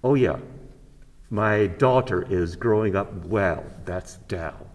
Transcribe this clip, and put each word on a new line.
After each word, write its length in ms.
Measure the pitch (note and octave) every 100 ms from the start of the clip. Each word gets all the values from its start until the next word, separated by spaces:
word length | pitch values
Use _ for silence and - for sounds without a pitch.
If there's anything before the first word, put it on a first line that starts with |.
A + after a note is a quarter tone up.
Oh 120 | B2+
yeah, 260 | C#3 A2 C#2 - - - - - - - - -
my 380 | G#2 G#2+ G#2+ G2+
daughter 580 | F2+ C3 B2+ B2 F2+ -
is 280 | F2+ E2+ E2+
growing 400 | A#2 G#2+ A2 F#2+
up 300 | G2+ F#2 D#2+
well, 380 | G#2+ F#2+ D#2+ - -
that's 340 | - F2+ - - -
Tao. 300 | F#2 D#2+ - C#2+